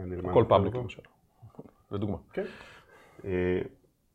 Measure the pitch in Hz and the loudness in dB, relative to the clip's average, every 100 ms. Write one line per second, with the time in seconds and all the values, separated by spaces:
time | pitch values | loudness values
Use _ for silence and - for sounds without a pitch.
0 | 90 87 90 92 113 117 101 123 120 - | -10 -6 4 4 6 6 4 -2 -8 -12
1 | - _ _ _ - - - _ _ 101 | -20 _ _ _ -20 -20 -20 _ _ -4
2 | 104 95 - - 208 - - - - - | -4 -4 -8 -8 -8 -12 -20 -20 -20 -20
3 | - - 101 90 90 92 - - _ _ | -20 -14 -4 0 0 0 -4 -12 _ _
4 | _ | _